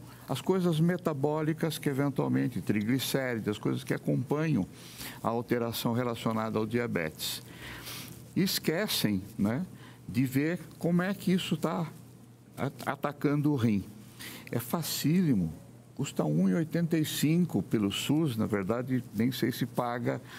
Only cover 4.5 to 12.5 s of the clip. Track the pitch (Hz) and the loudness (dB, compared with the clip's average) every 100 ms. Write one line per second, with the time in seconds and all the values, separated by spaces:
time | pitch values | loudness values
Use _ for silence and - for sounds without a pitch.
4.5 | 120 90 - - - - - 110 117 117 | 2 0 -6 -16 -14 -14 -6 -2 -2 0
5.5 | 123 117 110 127 117 123 117 120 113 110 | 0 0 -2 0 0 -2 -2 -2 0 0
6.5 | 107 107 117 120 101 78 - - - - | 0 0 0 0 -2 -2 -4 -6 -8 -10
7.5 | - - - - - - - - - 190 | -14 -14 -12 -12 -12 -12 -16 -6 0 0
8.5 | - - 165 214 - 107 98 95 - 101 | 0 0 0 0 2 2 0 -2 0 2
9.5 | 127 185 - - - - 120 135 135 156 | 2 -2 -10 -18 -16 -4 0 2 2 0
10.5 | 175 - - 170 175 185 196 175 180 - | -2 -8 -4 2 2 2 0 2 2 2
11.5 | 180 160 185 156 - - - - - - | 0 0 0 -4 -8 -18 -20 -20 -20 -16